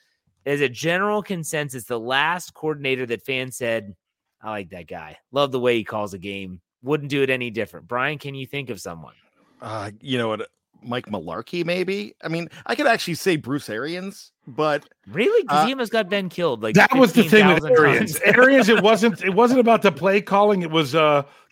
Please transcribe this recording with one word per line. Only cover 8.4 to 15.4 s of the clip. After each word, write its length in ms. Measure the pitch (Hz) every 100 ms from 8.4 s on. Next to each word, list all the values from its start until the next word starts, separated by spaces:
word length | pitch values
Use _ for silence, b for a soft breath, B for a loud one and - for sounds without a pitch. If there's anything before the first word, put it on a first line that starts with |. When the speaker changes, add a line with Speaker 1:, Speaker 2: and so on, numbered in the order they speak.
| 131
Speaker 1:
think 220 | 143 131
of 100 | 98
someone? 340 | 95 85 65 _ _ _ _ _
Speaker 2:
Uh, 280 | 117 110 101 107
you 160 | 143 127
know 100 | 113
what? 200 | 107 107 _ _ _
Mike 240 | 117 120 202
Mularkey, 580 | 101 82 85 - 175
maybe? 500 | 165 180 180 196 208 -
I 60 | 160
mean, 220 | 165 170 B -
I 80 |
could 120 | 240 294
actually 280 | 226 -
say 220 | 160 196 160
Bruce 340 | 117 143 -
Arians, 640 | 110 147 175 190 - - _ -
but 400 | 120 156 147 _ _ -
Speaker 1:
Really? 360 | 131 269 453